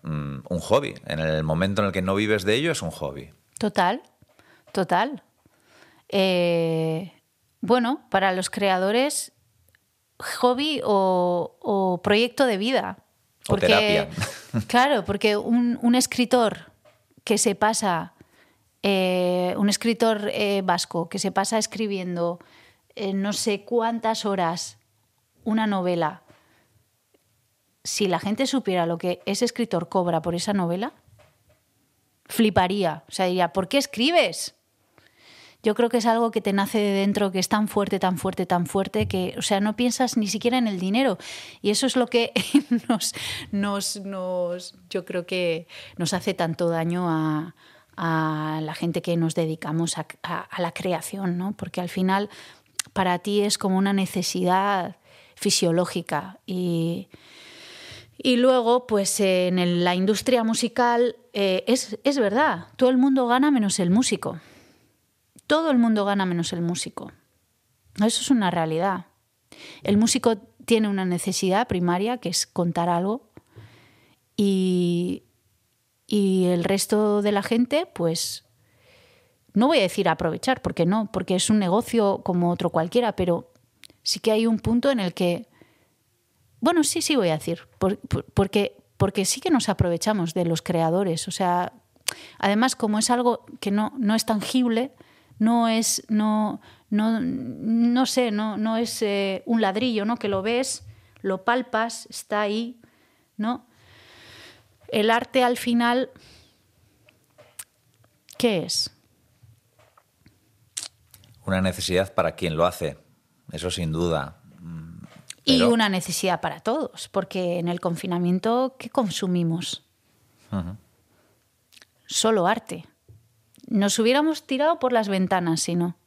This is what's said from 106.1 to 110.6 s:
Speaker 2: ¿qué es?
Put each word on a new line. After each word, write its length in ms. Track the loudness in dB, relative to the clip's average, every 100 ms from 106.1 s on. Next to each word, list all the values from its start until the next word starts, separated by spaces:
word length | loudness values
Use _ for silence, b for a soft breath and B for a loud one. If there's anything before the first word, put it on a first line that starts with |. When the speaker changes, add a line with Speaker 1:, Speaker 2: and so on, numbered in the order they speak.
| -10 b b b b b _ _ _ _ _ _ _ -20 -20 -20 _ _ _ _ _ _ -2
Speaker 2:
¿qué 280 | 0 0
es? 260 | -2 -4 -6 _ _ _ _ _ -20 _ _ _ _ _ _ _ _ _ _ _